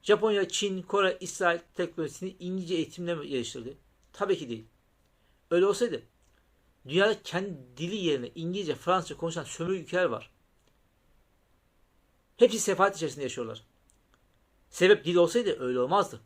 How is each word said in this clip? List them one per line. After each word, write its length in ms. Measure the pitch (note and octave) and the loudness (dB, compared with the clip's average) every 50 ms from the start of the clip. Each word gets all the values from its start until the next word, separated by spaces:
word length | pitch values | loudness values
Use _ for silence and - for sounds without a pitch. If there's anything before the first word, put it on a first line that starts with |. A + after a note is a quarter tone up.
| _ | _
Japonya, 460 | - G#3 - G#3+ A3 G#3 G3+ F#3+ F#3+ | 4 2 4 4 2 2 2 0 -2
Çin, 340 | - - G3+ G3+ F#3+ F#3 E3+ | -2 -4 -2 -2 -4 -4 -6
Kore, 340 | - - G3+ G3 F#3 F3+ - | -2 2 2 2 2 0 -2
İsrail 400 | F#3+ E3+ - - F#3+ F3 E3+ E3+ - _ _ | -8 -12 -6 0 0 0 0 0 -4 _ _
teknolojisini 600 | - F3+ E3 - - D#3+ C#3+ D3+ - F#3 F#3+ - _ | -6 -6 -6 -4 -6 -6 -6 -6 -8 -10 -10 -10 _
İngilizce 360 | F3 F3+ F#3 F#3+ F3+ E3 F3+ | -10 -6 -6 -6 -4 -2 -2
eğitimle 400 | E3 D#3 - - - F3 E3+ F3 | -2 -2 -4 -6 -10 -6 -6 -6
mi 140 | D#3+ C#3+ C#3+ | -6 -6 -4
geliştirdi? 500 | C#3+ B2+ A#2 - - C3 A2+ B2 C#3 - _ _ _ _ _ _ _ | -4 -4 -4 -4 -8 -12 -12 -14 -16 -18 _ _ _ _ _ _ _
Tabii 260 | - G3+ G3 G3 - | -6 0 0 0 -2
ki 100 | D#3+ A#2+ | -2 -10
değil. 160 | A#2+ A2 A2+ - _ _ _ _ _ _ _ _ _ _ _ _ _ _ _ _ | -10 -10 -12 -18 _ _ _ _ _ _ _ _ _ _ _ _ _ _ _ _
Öyle 160 | E3 F3 F#3 | 4 4 4
olsaydı 360 | G3 G3+ - A#3+ A#3+ E3 A2+ - _ _ _ _ _ _ _ _ _ _ _ _ _ _ _ _ C3 | 4 4 2 0 -2 -2 -6 -8 _ _ _ _ _ _ _ _ _ _ _ _ _ _ _ _ -2
dünyada 340 | C#3+ F3 G3 A3 G#3+ G#3+ - | 2 4 4 4 2 0 -6
kendi 540 | - - F3 F#3+ G3+ F3 C#3 B2+ B2 - | -6 -4 -4 -4 -4 -8 -12 -14 -20 -10
dili 200 | B2+ D#3+ E3+ G3+ | -8 -6 -6 -4
yerine 340 | G#3+ F#3 E3 D3 C3 A#2+ - - | -2 0 0 0 0 -2 -8 -10
İngilizce, 400 | - D#3+ E3+ F3+ G3+ G3+ D#3 C#3+ | -8 -6 -4 -4 -4 -4 -4 -4
Fransızca 420 | - - F3 F#3 F#3 E3 - D3 | -4 0 0 0 0 0 -4 -10
konuşan 280 | - E3 E3 D#3+ E3 D3 | -6 -6 -6 -6 -6 -10
sömürge 380 | - - - E3 F3 F#3+ F#3 D#3+ | -10 -8 -6 -4 -4 -4 -4 -4
ülkeler 220 | - - F3+ F3+ | -2 0 0 2
var. 300 | D#3 A#2 G#2+ - - _ _ _ _ _ _ _ _ _ _ _ _ _ _ _ _ _ _ _ _ _ _ _ _ _ _ _ _ _ _ _ _ _ _ _ _ _ _ _ _ _ | 2 0 -4 -8 -14 _ _ _ _ _ _ _ _ _ _ _ _ _ _ _ _ _ _ _ _ _ _ _ _ _ _ _ _ _ _ _ _ _ _ _ _ _ _ _ _ _
Hepsi 220 | _ A#3 A#3 A3+ A3 | _ 4 4 6 2
sefalet 380 | - - F#3+ D#3+ F#3+ G3 F#3+ | 0 0 2 4 4 2 2
içerisinde 260 | E3 E3 D3 - C#3+ C#3 | -2 -6 -6 -6 -6 -8
yaşıyorlar. 440 | B2 - - A#2+ A2 G#2+ G#2+ - _ _ _ _ _ _ _ _ _ _ _ _ _ _ _ _ _ _ _ _ _ | -6 -6 -6 -8 -8 -10 -14 -16 _ _ _ _ _ _ _ _ _ _ _ _ _ _ _ _ _ _ _ _ _
Sebep 340 | - - F3 F#3 G#3 G3+ - | 0 4 6 6 6 6 4
dil 120 | D#3+ F3 | 2 6
olsaydı 400 | F3 F3 E3+ - A#3 A#3 G3 D#3 - | 6 6 6 4 0 0 0 -2 -2
öyle 200 | C3 B2+ B2+ B2+ | -2 -2 0 0
olmazdı. 400 | B2 C3 E3+ G3+ G3 - - G#2 - | 0 2 2 2 2 0 -4 -16 -18